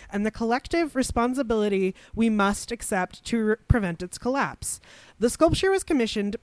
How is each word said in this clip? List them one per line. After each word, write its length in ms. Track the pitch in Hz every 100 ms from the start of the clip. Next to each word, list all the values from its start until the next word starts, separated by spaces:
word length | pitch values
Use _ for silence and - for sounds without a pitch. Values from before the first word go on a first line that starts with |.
| -
and 160 | 202 214
the 40 |
collective 680 | - 226 240 - 339 311 262
responsibility 1000 | 240 240 247 254 233 226 208 196 190 - -
we 140 | 214 226
must 440 | 214 202 196 -
accept 520 | 233 - 196 180 - -
to 180 | 233
re-, 120 | 214 214 -
prevent 340 | 240 185 170
its 160 | 180 -
collapse. 640 | 240 269 180 127 - - - - - -
The 120 | 233
sculpture 400 | - 330 - 381
was 140 | 381
commissioned 520 | - 294 226 214 202 214